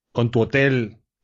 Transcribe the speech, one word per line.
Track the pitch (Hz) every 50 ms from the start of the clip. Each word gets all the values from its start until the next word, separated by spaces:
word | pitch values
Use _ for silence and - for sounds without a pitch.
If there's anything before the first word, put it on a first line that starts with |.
| _ _
con | - - 120 113
tu | - 120
hotel | 110 - - 110 139 139 135 123 117 104 - - _ _ _ _